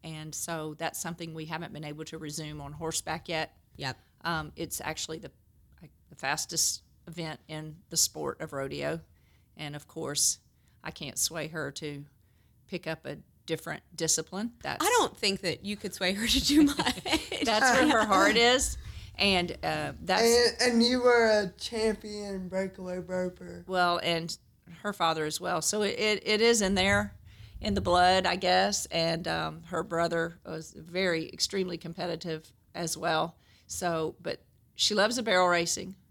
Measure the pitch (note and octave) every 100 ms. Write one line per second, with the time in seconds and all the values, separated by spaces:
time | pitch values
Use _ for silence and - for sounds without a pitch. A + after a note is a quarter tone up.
0 | D#3+ D#3 D#3 D3+ - E3 D#3 D3+ E3 -
1 | F3 E3+ E3 D#3+ D#3 D#3+ E3+ D3+ D3+ D3
2 | D#3 D#3+ D#3 D3+ D3+ D3+ C#3+ D3+ D#3+ D#3
3 | - D#3+ - D#3+ D#3 _ _ - C#3 -
4 | _ _ - E3 D3+ - E3+ - - D#3
5 | - D#3+ D3+ _ _ _ _ _ D#3+ _
6 | _ D#3+ C3+ D3+ - E3 - - _ _
7 | - E3+ D#3+ D3+ _ D#3 D#3 D#3+ _ E3
8 | - D#3 D3 - D#3 C#3 C#3 C#3+ C#3+ E3
9 | - _ _ _ _ - D3+ C#3+ - -
10 | C3+ C#3+ - - _ _ _ _ - -
11 | D3 - - E3 D#3 D#3+ C#3+ C#3+ D#3 C#3+
12 | D3 _ _ _ _ _ _ F3+ D#3+ D#3+
13 | C3+ D3 - _ - D#3+ D#3+ D3+ _ -
14 | D#3+ - D#3+ F#3 A#3 - C#3 - E4+ B4
15 | E4 - G#3 G3 F#3 C#3+ G3+ G#3 G3+ -
16 | F#3 G3 A3+ C4+ - D4 D4 C#4 - A#3+
17 | - D4+ - - - G#3+ C4 B3+ D4+ B3
18 | G#3 F#3+ G3 A3 A#3 B3+ - - - -
19 | - - G3 F#3 F3 - D#3+ D#3 D3 C#3+
20 | E3+ F#3 A#3 A#3 A#3+ - B3 A#3 A#3+ B3+
21 | B3 A#3+ A3+ G#3+ G3 - - A#3 A3 G#3+
22 | G#3+ G#3 G3+ F#3+ F#3 F#3+ F#3+ F#3+ F#3 F3+
23 | F3 F#3 F#3 F3+ F3+ F3 F3 F#3 F3 F3
24 | D#3 E3+ E3 - _ _ - E3+ G#3 G3+
25 | E3 D#3+ D#3 D#3 F3+ E3+ - G#3+ G#3 -
26 | G#3+ G#3 - G#3+ A#3 A#3 G3 G3 F#3+ G3+
27 | G#3 - - - - - G#3+ G3+ F#3 F3
28 | F3+ F#3 F#3 F3+ F#3 F#3 G3 G3+ - E3
29 | E3 E3 E3 E3 D#3+ D#3 E3 F3 E3+ E3
30 | E3+ E3 E3 E3+ - D#3+ D#3+ - D#3+ F3
31 | F#3+ E3 D#3+ - - G3 F#3 E3+ E3 E3+
32 | D#3+ E3 F3 D#3+ - _ _ E3+ E3+ D#3+
33 | E3+ D#3+ E3 - _ _ _ - F3 E3
34 | D#3+ - D#3+ - _ _ _ - - G#3
35 | G#3 B3 A3+ F#3 F3+ F3 E3+ - F#3 F#3+
36 | _